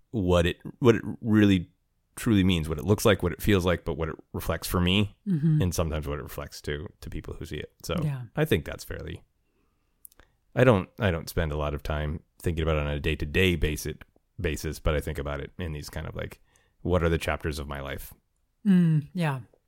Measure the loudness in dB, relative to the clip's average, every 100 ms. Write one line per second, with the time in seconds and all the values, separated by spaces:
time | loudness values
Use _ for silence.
0 | _ -2 2 4 4 -2 -10 2 4 4
1 | 2 -6 2 6 6 6 0 _ _ _
2 | _ -6 2 4 4 2 0 -2 0 4
3 | 4 4 2 0 2 4 4 0 -2 -4
4 | -4 -6 -10 -8 -4 -4 -2 0 4 2
5 | 0 -4 -4 0 2 2 2 0 -2 -4
6 | -6 -8 -8 -12 -12 -10 -8 -8 -8 -16
7 | -12 -12 -10 -12 -10 -10 -12 _ -6 -4
8 | -2 -4 -6 -4 0 0 -2 -10 -12 -12
9 | -10 -12 _ _ _ _ _ _ _ _
10 | -20 _ _ _ _ 2 6 4 2 -2
11 | 0 0 -2 -2 -2 -2 -4 -4 -4 -4
12 | -4 -6 -10 _ -4 0 0 0 0 -2
13 | -2 -2 -2 2 2 2 0 -2 -8 -10
14 | -16 _ _ -6 -4 -4 -6 -4 -2 -2
15 | -2 -6 -6 -8 -10 -10 -8 -8 -10 -10
16 | -10 -10 -12 -14 _ _ _ _ -2 2
17 | 2 0 0 -4 -4 -6 -8 -10 -10 -12
18 | -14 -20 _ _ _ _ 2 4 4 2
19 | -2 -4 -4 -4 -10 _